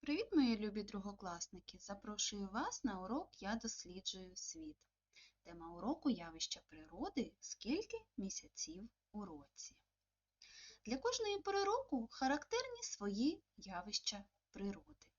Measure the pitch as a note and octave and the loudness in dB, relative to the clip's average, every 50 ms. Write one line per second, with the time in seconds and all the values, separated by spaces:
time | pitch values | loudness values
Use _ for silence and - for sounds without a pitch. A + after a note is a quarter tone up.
0 | - - D4 F4+ A4+ - G#4 D#4+ C4+ A#3+ A3+ G#3 G#3+ G#3+ G3+ G#3+ G#3 G3+ - G3+ | 0 2 2 2 2 6 8 8 10 10 8 6 4 0 0 0 -2 -2 -4 -4
1 | G3 G3+ G3+ G3+ G#3 F#3 E3+ E3+ - - - F3+ - - - F#3 - - G3+ G3+ | -4 -4 -8 -6 -4 -4 -4 -4 -6 -10 -10 -14 -14 -14 -16 -14 -8 -8 -8 -6
2 | - G#3+ G#3 G#3 - - - G#3 G3 F#3+ F#3+ A3+ D4+ A4+ B4+ - - B3+ G3+ F#3 | -6 -8 -2 0 0 0 0 -2 -4 -2 0 0 0 0 -2 0 0 0 0 2
3 | F#3 F#3+ A3+ D4 F#4 - - - - G3 A3 A3+ A3+ A3+ - - - - F3+ F#3 | -2 0 0 0 -2 -4 -10 -6 0 0 0 0 0 -4 -4 -4 -8 -10 -10 -6
4 | F#3+ - - F#3 F#3 F#3 F#3 - - - - D#4+ D#4+ D4+ D4+ _ _ _ _ _ | -4 -4 -4 -4 -8 -8 -8 -8 -8 -8 -8 -8 -8 -10 -10 _ _ _ _ _
5 | _ _ _ - - - _ _ _ F3 E3+ E3+ E3 E3 E3+ E3+ F3+ A3 D#4 E4 | _ _ _ -20 -20 -20 _ _ _ -14 -10 -8 -8 -8 -6 -2 0 0 0 4
6 | - D4 A3+ F3 E3+ E3 D#3+ D#3+ - - - - - _ - D#3 D#3 D#3+ E3+ F#3 | 4 2 4 4 0 -8 -2 -2 -2 -2 -2 -6 -8 _ -18 -18 -16 -14 -6 -4
7 | C4 G4+ - C#4 G#3+ D#3+ - _ - - - _ - G3+ C4+ F#4+ A4+ - - A4+ | -4 -2 0 0 0 0 -2 _ -10 -10 -8 _ -2 0 0 0 0 -2 -4 -6
8 | A4 _ _ - G3 F#3+ - - - D4 _ - - - D#3+ F#3 G#3 A#3 _ _ | -8 _ _ -4 -4 -4 -4 -6 -8 -10 _ -6 -6 -6 -6 -8 -10 -12 _ _
9 | _ _ - G#3+ G3+ F#3 D#3+ D3 C#3+ - _ - - - - _ _ _ _ _ | _ _ -6 -6 -6 -6 -8 -10 -12 -14 _ -12 -12 -12 -12 _ _ _ _ _
10 | _ _ _ _ _ _ _ _ - - - - - - - - _ G#3+ A#3 C4+ | _ _ _ _ _ _ _ _ -20 -18 -16 -16 -16 -16 -18 -10 _ 0 0 4
11 | - A#4 B4 A#4+ A4+ G#4 G4+ G4+ - G4 G4 G4 G4+ G4 G#4+ C5+ C5+ - - B3+ | 4 2 2 4 2 2 2 2 2 2 4 6 6 6 4 4 2 2 0 0
12 | A3+ A3+ - - C4 C4 C#4 D4+ - - - A#4+ B4+ C5 A#4+ A#4 - - - - | 0 -2 -2 0 4 4 4 4 2 0 0 0 0 0 -4 -6 -6 -6 -4 -2
13 | G#3 G3+ G3+ G3+ A#3+ D4 F4+ G4+ _ _ _ - G3+ G3 F#3+ F3 F#3 G#3 G#3 - | 0 0 2 6 4 4 4 2 _ _ _ -16 -12 -6 -6 -6 -4 -2 -2 0
14 | - - G#3+ G3+ G3+ - _ _ _ _ - - G3+ G3+ G3 - - - - _ | 0 0 -4 -4 -8 -12 _ _ _ _ -8 -4 -2 -2 -2 -4 -8 -18 -20 _
15 | - - _ | -20 -20 _